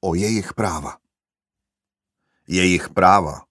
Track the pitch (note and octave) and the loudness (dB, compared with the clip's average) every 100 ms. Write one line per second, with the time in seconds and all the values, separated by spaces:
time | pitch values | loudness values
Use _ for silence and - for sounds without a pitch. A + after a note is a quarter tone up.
0 | F#2+ E2+ G#2 A2 F#2 - G2+ D#2 C#2+ - | -2 -2 -2 -2 -4 -6 -6 -6 -12 -16
1 | _ _ _ _ _ _ _ _ _ _ | _ _ _ _ _ _ _ _ _ _
2 | _ _ _ _ - F2+ F2+ F2 - - | _ _ _ _ -6 0 2 2 -2 2
3 | F#2 G2 D#2+ D2 - | 4 4 2 -10 -18